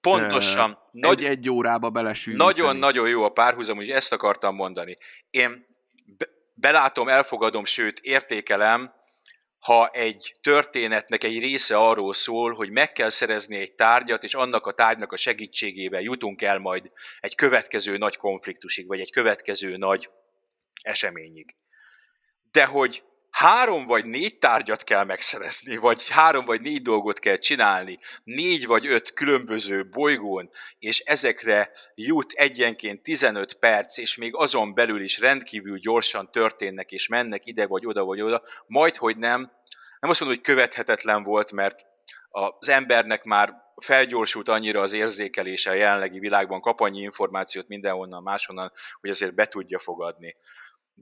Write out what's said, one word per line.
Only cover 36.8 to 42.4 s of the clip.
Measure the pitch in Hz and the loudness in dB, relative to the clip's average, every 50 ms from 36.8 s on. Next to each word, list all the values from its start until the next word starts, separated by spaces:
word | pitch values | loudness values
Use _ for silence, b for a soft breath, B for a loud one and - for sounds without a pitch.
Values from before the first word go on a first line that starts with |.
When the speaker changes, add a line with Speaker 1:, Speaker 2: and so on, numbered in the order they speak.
| 95 _ - | -14 _ -10
Speaker 1:
és | 95 - - | -10 -6 -2
mennek | 117 120 120 117 104 101 _ | -2 -2 -2 -2 -6 -10 _
ide | - 117 110 104 | -10 -4 -4 -4
vagy | 98 95 92 110 | -2 -2 -6 -6
oda, | 117 104 101 98 | -4 -4 -4 -4
vagy | 92 95 101 | -4 -4 -4
oda, | 107 110 117 117 B B B B B | -2 -2 -2 -4 B B B B B
majd, | _ 110 135 156 170 165 | _ 0 2 2 2 2
hogy | - 127 113 110 | 0 -4 -4 -2
nem, | 110 113 117 120 123 131 127 _ _ _ B B B B B B B | -2 -2 -2 -2 -2 -4 -8 _ _ _ B B B B B B B
nem | B 160 | B 0
azt | 170 156 | 0 0
mondom, | 165 135 123 120 | 0 -2 -4 -4
hogy | _ | _
követhetetlen | - 143 131 123 120 - 123 113 - 113 104 - 110 107 104 104 | 2 4 4 4 2 0 -8 -2 -2 -2 -2 2 0 0 0 0
volt, | 101 104 107 104 - - | 0 0 0 0 -2 -4
mert | 101 98 98 95 - - _ _ _ _ B B B B B | -2 -2 -2 -4 -6 -20 _ _ _ _ B B B B B
az | _ 101 | _ -4